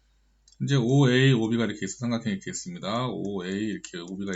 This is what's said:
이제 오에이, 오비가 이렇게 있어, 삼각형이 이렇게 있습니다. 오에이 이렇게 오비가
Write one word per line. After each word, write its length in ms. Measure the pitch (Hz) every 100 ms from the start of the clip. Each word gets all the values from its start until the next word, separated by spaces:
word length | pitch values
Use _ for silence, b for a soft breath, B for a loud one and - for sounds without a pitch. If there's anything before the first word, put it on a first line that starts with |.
| b _ _ _ _ -
이제 140 | 131 139
오에이, 560 | 117 139 131 123 135
오비가 320 | 120 110 117
이렇게 220 | 110 - 92
있어, 100 | -
삼각형이 320 | 120 117 113 95
이렇게 140 | 95
있습니다. 580 | 90 90 87 90 117 127
오에이 560 | 92 95 98 90 98
이렇게 340 | 107 95 - 90
오비가 340 | 87 95 101